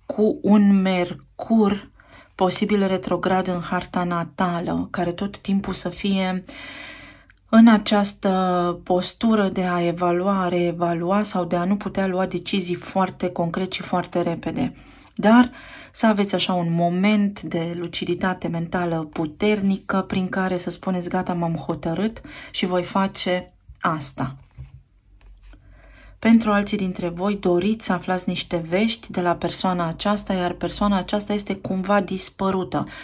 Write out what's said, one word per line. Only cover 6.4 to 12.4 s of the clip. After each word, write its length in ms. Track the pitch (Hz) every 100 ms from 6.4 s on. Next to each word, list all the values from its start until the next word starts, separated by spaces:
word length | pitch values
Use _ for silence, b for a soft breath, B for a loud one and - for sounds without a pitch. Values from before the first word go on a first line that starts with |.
| B B B B B B B B B _ _
în 200 | 226 233
această 1120 | 208 214 208 202 - 196 185 185 180 175 175
postură 640 | - 180 180 - 233 220 190
de 160 | 180
a 220 | 180 175 170
evalua, 600 | 170 180 175 190 196 180
reevalua 760 | 175 175 170 175 170 170 202
sau 220 | 208 185
de 120 | 175 175
a 80 |
nu 120 | 180 202
putea 300 | 190 196 190
lua 200 | 180 185
decizii 480 | 180